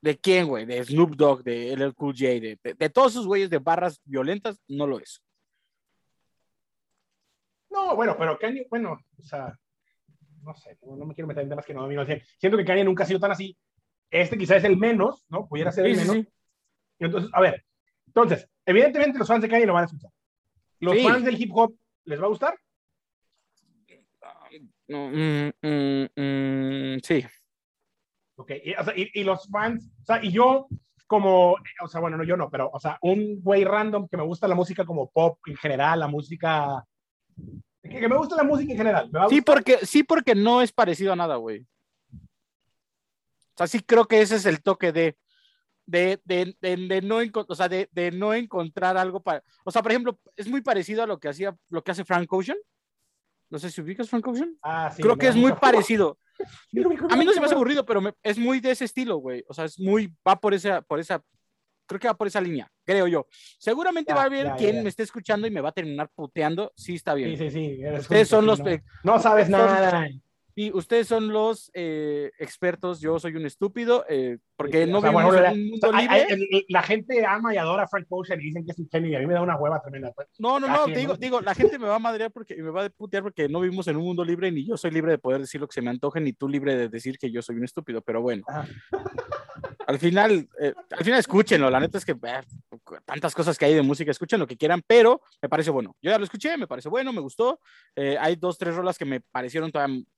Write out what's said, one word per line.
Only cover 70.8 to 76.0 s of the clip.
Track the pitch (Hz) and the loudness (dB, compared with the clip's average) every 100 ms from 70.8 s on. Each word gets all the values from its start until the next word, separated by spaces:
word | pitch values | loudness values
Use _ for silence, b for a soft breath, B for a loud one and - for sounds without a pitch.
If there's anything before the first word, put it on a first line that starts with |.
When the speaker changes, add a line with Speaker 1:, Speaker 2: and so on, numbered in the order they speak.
| 165 233 220 | 0 0 2
Speaker 1:
son | 226 220 | 0 0
los, | 214 220 226 - | 0 0 -2 -8
eh, | - 170 156 151 147 143 _ | -8 -6 -4 -4 -4 -6 _
expertos, | 147 - 180 170 180 170 | -14 -4 -4 -2 -6 -6
yo | 151 165 | -2 -2
soy | 170 160 | -4 -6
un | 151 | -8
estúpido, | - 202 240 233 240 - | -6 -6 -4 0 0 0
eh, | 143 127 120 _ | -2 -2 -6 _
porque | _ 147 156 | _ 0 2
Speaker 2:
Sí, | 165 | 2
Speaker 1:
no | 196 | 2
Speaker 2:
o | |
sea, | 202 | 4
Speaker 1:
vivimos | 160 170 | 6 6
Speaker 2:
bueno, | 185 | 8
Speaker 1:
en | |
Speaker 2:
la, | 180 | 6
Speaker 1:
un | 208 208 | 4 -4
mundo | 220 220 | 0 4
Speaker 2:
o | |
sea, | |
hay, | 208 | 4